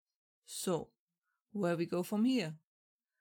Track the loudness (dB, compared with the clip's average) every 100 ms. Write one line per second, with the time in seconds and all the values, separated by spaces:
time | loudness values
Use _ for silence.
0 | _ _ _ _ -14 -8 -2 -2 -4 _
1 | _ _ _ _ _ -2 0 2 0 0
2 | 0 2 4 2 0 -6 _ _ _ _
3 | _ _